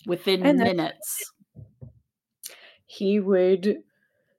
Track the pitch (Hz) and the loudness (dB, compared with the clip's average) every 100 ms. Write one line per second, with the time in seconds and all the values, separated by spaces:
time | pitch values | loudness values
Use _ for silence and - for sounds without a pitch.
0 | 208 170 202 185 185 180 190 175 156 - | -6 -4 0 2 4 4 2 0 -4 -8
1 | - - - - _ - - _ - - | -10 -10 -12 -16 _ -20 -20 _ -20 -20
2 | _ _ _ _ - - - _ _ - | _ _ _ _ -20 -20 -20 _ _ -4
3 | 196 208 190 185 185 190 202 - - _ | 0 0 2 2 4 2 0 -4 -8 _
4 | _ _ _ | _ _ _